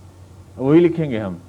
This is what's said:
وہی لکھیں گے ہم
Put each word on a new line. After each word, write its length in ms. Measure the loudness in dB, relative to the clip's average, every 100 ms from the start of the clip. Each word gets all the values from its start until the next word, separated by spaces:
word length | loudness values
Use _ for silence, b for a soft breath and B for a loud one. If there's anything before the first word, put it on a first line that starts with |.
| -20 -20 -20 -20 -20 -6
وہی 240 | 2 4
لکھیں 300 | 4 0 -6
گے 80 | -6
ہم 160 | -8 -12